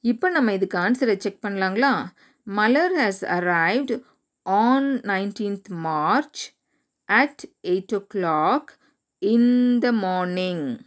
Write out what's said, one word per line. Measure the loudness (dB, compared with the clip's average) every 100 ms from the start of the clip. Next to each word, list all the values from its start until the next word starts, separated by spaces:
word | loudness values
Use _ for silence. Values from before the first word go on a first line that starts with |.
இப்ப | -2 0 0
நம்ம | 2 2
இதுக்கு | 0 -2 -2
ஆன்சரை | 0 0 0 0
செக் | -4 -8 -8
பண்ணலாங்களா? | -4 -2 0 0 0 -4 _ _ _
"மலர் | -8 -2 2 4 2 0
has | -2 -2
arrived | -4 -2 0 2 2 0 -2 -6 -8 _ _ _
on | -2 2 4 2 0 -4
nineteenth | -4 -4 -4 -6 -6 -6 -10 -8
March | -4 -2 2 2 0 -10 -16 _ _ _ _ _ _
at | 2 2 -2 -20 _
eight | -2 -2 -2
o'clock | -6 -4 -4 0 2 2 0 -2 _ _ _ _ _
in | 0 4 4 4 2 2
the | 2
morning." | 0 0 -2 -2 -2 -4 -4 -6 -8